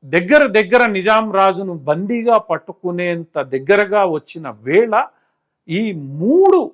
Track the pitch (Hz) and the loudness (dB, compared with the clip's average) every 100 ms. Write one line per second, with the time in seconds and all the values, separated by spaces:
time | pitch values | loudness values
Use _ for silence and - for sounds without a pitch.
0 | 143 165 180 294 277 202 196 240 240 196 | -2 -2 4 4 4 2 2 2 2 0
1 | 185 220 220 196 190 180 196 170 135 151 | 2 2 2 2 2 0 -6 -8 -4 -4
2 | 196 240 233 226 - 156 - 185 180 175 | -2 -4 0 0 0 -8 -8 -10 -8 -6
3 | 175 170 165 156 135 135 135 202 208 208 | -4 -6 -8 -8 -6 -6 0 2 2 0
4 | 190 156 - 165 147 107 113 170 233 214 | 0 -2 -8 -14 -14 -12 0 0 2 0
5 | 294 _ _ _ _ _ - 170 220 170 | -4 _ _ _ _ _ -8 -6 -4 -6
6 | 139 143 190 330 381 370 247 | -12 -6 0 4 4 4 0